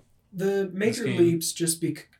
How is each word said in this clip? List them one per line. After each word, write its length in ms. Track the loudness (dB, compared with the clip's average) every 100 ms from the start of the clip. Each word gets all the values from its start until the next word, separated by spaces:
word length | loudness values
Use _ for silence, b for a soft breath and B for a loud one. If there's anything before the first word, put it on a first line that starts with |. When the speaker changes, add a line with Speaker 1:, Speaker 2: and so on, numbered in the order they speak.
| _ _ _
Speaker 1:
The 360 | -4 0 0 -2
Speaker 2:
this 20 |
Speaker 1:
major 320 | 0 -2 0
Speaker 2:
game? 120 | -2 4
Speaker 1:
leaps 360 | 4 4 -2
just 280 | -2 -2 -2
bec-, 280 | -4 -6 -12